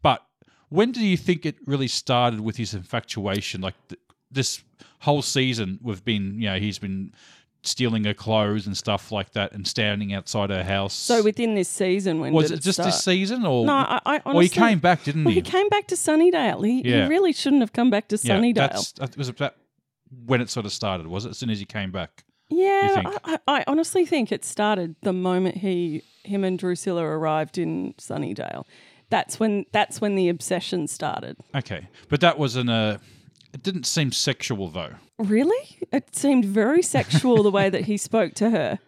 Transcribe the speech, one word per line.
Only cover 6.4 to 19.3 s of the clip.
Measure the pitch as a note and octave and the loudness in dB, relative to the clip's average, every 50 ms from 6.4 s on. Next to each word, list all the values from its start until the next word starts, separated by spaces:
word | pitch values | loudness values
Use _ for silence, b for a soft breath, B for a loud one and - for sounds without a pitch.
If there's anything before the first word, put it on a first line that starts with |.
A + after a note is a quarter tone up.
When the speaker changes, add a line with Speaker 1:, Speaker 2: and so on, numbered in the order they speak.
Speaker 1:
you | A2+ G#2 | -4 -2
know, | F#2+ F#2+ | -2 -2
he's | G#2 G#2 F#2+ - | -2 -4 -4 -6
been | - G2 F#2+ F#2+ F#2+ - b b b b b b b b _ _ | -8 -6 -6 -6 -8 -10 b b b b b b b b _ _
stealing | - - - - B2+ A#2+ A2+ A2 G#2 | -8 -8 -4 -2 0 0 2 0 0
her | G#2 G2+ | 0 -2
clothes | - - A2+ A2 A2 G#2+ G#2 G#2 G#2+ F#2+ | -4 -2 0 2 2 2 2 0 -2 -2
and | G#2 F#2+ | -4 -8
stuff | - - - G#2 G2 - - | -6 -2 -2 -2 -2 -4 -6
like | G#2+ G2+ G2 _ _ | -6 -6 -6 _ _
that, | A2 G2+ - | -4 -4 -4
and | - G2+ F#2+ | -6 -8 -8
standing | - - - A2 G#2 G#2 G2+ G#2 G2 G2+ | -6 -2 -2 0 0 0 -2 -4 -4 -6
outside | G2 F#2 - - A2 G2+ G2 | -6 -8 -6 -4 -2 -2 -2
her | G2+ F#2 F2+ | -2 -2 -2
house. | F#2 G2 G2 G2 G2 - | 0 0 0 -2 -2 -6
Speaker 2:
So | - - - A#3+ A#3 G#3 | -8 -2 0 2 4 4
within | G#3+ G#3 - A#3+ A3+ G#3+ | 2 0 0 -2 0 0
this | G3+ F3+ | 0 -2
season, | - - - G3+ F#3 F3+ G3+ F#3+ F#3+ D#3+ D#3+ | -2 -2 -2 0 0 0 0 0 -2 -2 -2
when | D#3+ B2+ | 0 2
Speaker 1:
Was | D3+ D#3+ D#3 | 4 4 4
Speaker 2:
did | D3+ E3 | 4 0
Speaker 1:
it | D#3+ | -2
Speaker 2:
it | C#3 | -2
Speaker 1:
just | F#3 F#3 | -2 0
this | - F3 F#3 F3 | 0 0 0 0
Speaker 2:
start? | - - | 0 0
Speaker 1:
season, | F#3+ F3+ F#3 F#3+ F#3+ A#3+ B3+ A#3 | 0 0 0 0 -2 -2 -2 0
or | F3 C3 B2 A#2 | 2 2 2 4
Speaker 2:
No, | D4 C#4+ | 4 4
I, | C4+ C4 - - - - | 2 2 0 -2 -2 0
I | - C#4+ | 0 -2
Speaker 1:
or | |
he | D4+ - - C#4 | -2 -2 2 4
Speaker 2:
honestly | - F3 F3+ - - | 6 6 6 6 4
Speaker 1:
came | A3 A#3 G#3+ E3 | 4 4 4 4
back, | C3 F3 F3+ - - | 4 4 2 4 0
didn't | C#3+ C#3+ D#3+ D#3 | -2 -2 2 2
Speaker 2:
well, | - - | 4 2
Speaker 1:
he? | |
Speaker 2:
he | - | 2
came | E2+ - - F#4 G4+ | 0 2 0 2 2
back | G#4 G#4 G#4 G#4 | 4 2 0 0
to | - F#4 | -2 -4
Sunnydale. | - - - D#4 D#4 E4 F4+ F4+ D#4+ C#4 G#3+ E3 - - | -2 0 2 4 6 6 6 4 4 0 0 0 0 0
He, | G#3+ B3 C4 - - | 0 0 2 2 2
Speaker 1:
Yeah. | B3 A2+ G2 | 4 4 4
Speaker 2:
he | - | 4
really | D#4 F4+ G4 F4+ C#4 | 4 4 4 2 2
shouldn't | - - C#4+ C#4 C#4+ | 0 2 4 4 4
have | A#3+ G#3+ - | 4 2 0
come | - A#3+ B3+ | 2 2 4
back | G#3+ G3+ - _ | 4 2 0 _
to | G#3 G#3+ - | -4 -2 2
Speaker 1:
Yeah, | A#3 G3+ G3+ | 2 4 4
Speaker 2:
Sunnydale. | A3+ B3 A#3 | 4 4 4
Speaker 1:
that's, | - C#3 C#3 - G2+ - - - | 4 2 2 0 -2 -4 -6 -6
that | - C3 B2+ - | -8 -10 -8 -6
was | - C#3+ B2+ | -6 -6 -6